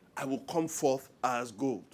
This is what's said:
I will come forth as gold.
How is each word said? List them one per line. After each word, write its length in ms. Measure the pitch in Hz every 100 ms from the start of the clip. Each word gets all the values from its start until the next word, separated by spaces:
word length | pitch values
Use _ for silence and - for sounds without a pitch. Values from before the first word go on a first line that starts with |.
| - -
I 80 |
will 160 | 135 135
come 280 | - 165 160
forth 400 | - 147 131 - -
as 300 | 127 120 123
gold. 320 | 101 135 107 82